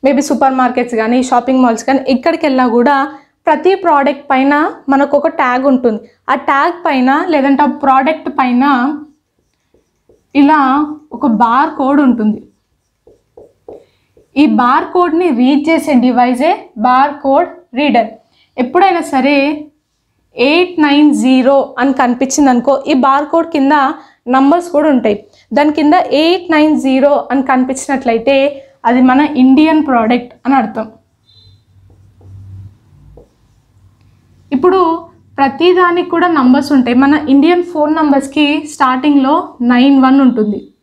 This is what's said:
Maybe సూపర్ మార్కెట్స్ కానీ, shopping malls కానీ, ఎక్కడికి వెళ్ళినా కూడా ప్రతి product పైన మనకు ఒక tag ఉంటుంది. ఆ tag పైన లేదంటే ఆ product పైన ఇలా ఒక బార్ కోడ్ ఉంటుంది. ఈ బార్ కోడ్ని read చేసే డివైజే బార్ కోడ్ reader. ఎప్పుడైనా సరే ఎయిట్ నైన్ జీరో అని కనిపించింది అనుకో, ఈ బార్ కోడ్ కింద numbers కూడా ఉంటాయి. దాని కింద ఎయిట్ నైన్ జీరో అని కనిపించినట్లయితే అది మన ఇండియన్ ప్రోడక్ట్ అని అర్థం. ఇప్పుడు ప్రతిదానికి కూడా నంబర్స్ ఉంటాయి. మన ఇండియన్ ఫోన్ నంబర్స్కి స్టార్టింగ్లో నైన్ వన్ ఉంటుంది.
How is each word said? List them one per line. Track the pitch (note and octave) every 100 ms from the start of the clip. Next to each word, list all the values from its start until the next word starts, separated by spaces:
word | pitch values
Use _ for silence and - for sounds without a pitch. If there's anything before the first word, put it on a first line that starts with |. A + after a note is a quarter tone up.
Maybe | C4+ C4+ D4
సూపర్ | C4+ C4+ C4
మార్కెట్స్ | B3+ B3 B3 A3+
కానీ, | A3 B3 B3+
shopping | B3 A#3+ C4
malls | B3+ A3+ -
కానీ, | C4+ C4+
ఎక్కడికి | C4 E4+ E4 D#4+
వెళ్ళినా | C4 B3+ A#3
కూడా | A#3+ C#4 C#4+ - _ _ -
ప్రతి | D4+ F4 F#4+
product | F4+ D4 C#4 C#4+ -
పైన | C4 C4+ D4 E4 - -
మనకు | C4+ C#4 C#4+
ఒక | D4+ D#4+
tag | B3+ B3+ C4+
ఉంటుంది. | B3+ B3+ A3 - _ -
ఆ | C4 -
tag | C#4 D#4 E4+ F4
పైన | C4+ B3+ C#4+ F#4
లేదంటే | D4+ C4+ C4+ D4
ఆ | -
product | C#4 C4 C4 D#4+ - -
పైన | C4 B3 C#4 C4+ B3+ D4+ - _ _ _ _ _ _ _ _ _ _ _ _ C#4
ఇలా | C#4+ D#4 C4+ C#4 D4+ D4+ _ -
ఒక | D4 G#3+
బార్ | A#3 A#3+ D#4+ D#4
కోడ్ | C4+ C#4+ C#4
ఉంటుంది. | A#3 G#3+ G3+ - _ _ _ _ _ _ _ _ - - _ - - _ _ _ _ _ -
ఈ | - G#3+
బార్ | A#3+ C#4 -
కోడ్ని | F#4 F4 D#4+ F4+ A#3+
read | B3 D4+ D4+
చేసే | E4 D#4 C4+
డివైజే | B3+ B3 B3 B3 D4+ G#4 - - A#3
బార్ | B3+ C#4+ D4
కోడ్ | C#4 C4+ F4+ - _ A#3+
reader. | D4 A#3 G#3+ - _ _ _ -
ఎప్పుడైనా | B3 F4 G4 F4 -
సరే | C4+ C4 C#4+ C#4 D4+ D4+ _ _ _ _ _ _ - B3
ఎయిట్ | D#4+ F4+ F4 D4+
నైన్ | C#4+ D4+ G#3
జీరో | A#3 C4 B3+ C#4 C#4 -
అని | C4 C4
కనిపించింది | B3+ A#3+ C4+ C#4+ C#4
అనుకో, | B3 A#3+ C4+ -
ఈ | C#4+ C4+
బార్ | C#4 D4
కోడ్ | E4 E4 D#4
కింద | C4+ D4+ C4+ D4+ - _ - C4
numbers | C#4 E4+ F4 D4
కూడా | D#4
ఉంటాయి. | C4+ A3+ G3+ - _ _ A3+
దాని | D4 D4+
కింద | D4 F4 - C#4
ఎయిట్ | D#4+ F4+ F4
నైన్ | D#4 D#4 D4 C4
జీరో | C4 C#4 C#4+ -
అని | C#4 C4+
కనిపించినట్లయితే | C4 B3+ C4 - C4+ B3+ A3+ A3+ C#4 C#4 C#4+ - _ A#3+
అది | B3+ B3+
మన | B3+ C4+ G#3
ఇండియన్ | B3+ C4+ D#4 D#4 D4+
ప్రోడక్ట్ | B3 A3 B3 - -
అని | - C4+
అర్థం. | A3 A3 A3 - _ _ _ _ _ _ _ _ _ _ _ _ - - - - - _ _ _ - - - _ _ _ _ _ _ _ _ _ _ _ _ C#4
ఇప్పుడు | F4 F#4+ E4+ E4 - _ _ -
ప్రతిదానికి | C4+ C4+ E4+ F4+ F4+ F4 F4
కూడా | E4+ F4+ D#4+
నంబర్స్ | B3+ C#4 D4 C#4+
ఉంటాయి. | A#3+ B3
మన | C#4 D4 D4+
ఇండియన్ | C#4 D#4 F4+ F4
ఫోన్ | D#4 D4+ D#4
నంబర్స్కి | D4+ C#4 C#4 - D4 D4+ D4+
స్టార్టింగ్లో | - C4+ B3+ D4 C#4+ C4+ D#4 - - A#3+
నైన్ | B3 C4+ C#4
వన్ | C4 C4+
ఉంటుంది. | C4 A#3+ G#3 G3+ - _